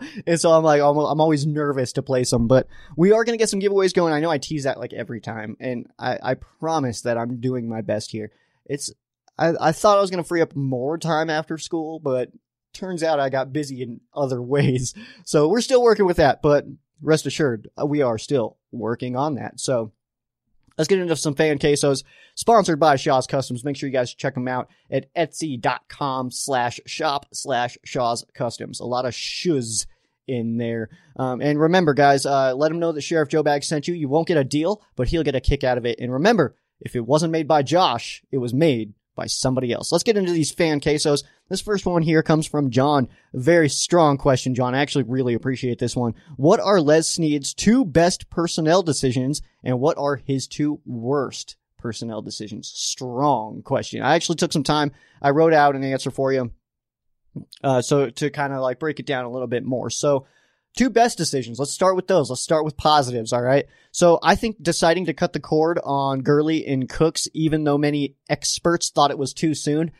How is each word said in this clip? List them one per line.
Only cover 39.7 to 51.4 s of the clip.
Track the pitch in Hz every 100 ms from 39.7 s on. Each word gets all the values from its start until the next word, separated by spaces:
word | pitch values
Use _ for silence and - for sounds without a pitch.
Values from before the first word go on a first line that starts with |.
else. | 113 -
Let's | -
get | - 208
into | 180
these | 170 143
fan | - 165 147
quesos. | 156 147 156 143 - _ _
This | 190
first | - 202 190
one | 175
here | 160 160
comes | 156 156 151
from | 147 139
John. | 120 139 147 120 _ _
Very | 131 123 170 151
strong | - - 175 151 135
question, | 143 127 131
John. | 127 127 131
I |
actually | 143 147 113
really | 131 123
appreciate | 113 131 127 123 117
this | 120 -
one. | 120 - _ 135
What | 143 226
are | 190 202
Les | 147 156 160
Snead's | - 156 147 139 -
two | 202 247
best | 208 160 170 - -
personnel | - - - 156 180
decisions, | 170 135 135 123 127 147 - _
and | - 127
what | 143 -
are | 143 139
his | - 135 -
two | - 151 147 -
worst | 120 120 143 123 -